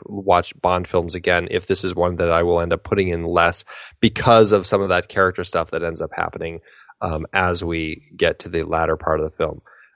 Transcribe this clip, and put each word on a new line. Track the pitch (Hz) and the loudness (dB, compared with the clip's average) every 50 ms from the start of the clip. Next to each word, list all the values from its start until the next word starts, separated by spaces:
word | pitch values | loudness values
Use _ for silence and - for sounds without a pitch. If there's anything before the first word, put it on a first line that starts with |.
| - | -14
watch | - 104 101 95 98 87 87 87 - - - | -12 -12 -2 2 2 4 4 2 -2 -4 -2
Bond | - 90 90 90 87 | 0 0 0 0 0
films | - - 87 85 85 90 | 0 -2 -2 -2 -2 -6
again, | 87 - 92 87 85 87 87 | -2 0 0 2 2 0 -2
if | - 90 - | -4 -4 -2
this | - 95 - - | -2 -2 0 -2
is | 92 87 | -2 -2
one | 87 87 90 87 | 0 0 0 0
that | 82 87 85 | 0 0 2
I | 82 85 85 | 2 2 2
will | 87 87 85 | 2 2 2
end | 85 85 85 | 0 0 -2
up | 85 - | -4 -2
putting | - 104 101 95 | -2 -2 0 0
in | 90 85 85 85 | 0 -2 -4 -4
less | 85 87 85 85 85 87 - - - - - - - - _ | 0 2 4 4 4 2 -2 -6 -8 -14 -18 -18 -20 -2 _
because | - 107 - - - 127 113 113 110 101 | 0 0 0 2 4 6 8 8 8 6
of | 107 98 90 | 4 4 2
some | - 107 98 | 2 0 0
of | 98 92 | 0 0
that | 90 90 - | 0 0 -2
character | - - 101 95 92 90 - 90 | -2 0 2 2 2 0 -2 -6
stuff | - - 85 82 - | -4 -2 -4 -2 -2
that | 80 82 85 | -4 -4 -4
ends | 82 82 80 | -6 -6 -6
up | 82 78 - | -8 -6 -6
happening, | 85 82 82 - 82 85 82 82 82 - _ _ - _ - _ _ | -6 -6 -6 -6 -8 -10 -10 -10 -12 -16 _ _ -20 _ -20 _ _
um, | 101 90 80 78 76 - | -6 -6 -4 -6 -6 -2
as | - 98 92 90 87 85 90 | 0 0 2 2 0 0 -2
we | 85 85 82 80 78 78 - - _ 90 | -2 -4 -4 -6 -6 -8 -12 -14 _ -4
get | 90 85 82 78 - | 0 0 0 0 -2
to | - 90 | -6 -6
the | 87 82 80 | -4 -4 -2
latter | 80 82 80 80 80 80 | -2 -2 0 0 0 -2
part | 76 - 80 78 78 | -2 -2 -2 -2 -2
of | 78 78 | -2 -4
the | - | -4
film. | - 80 76 76 - - - - _ _ _ _ | -4 -4 -4 -6 -10 -16 -20 -20 _ _ _ _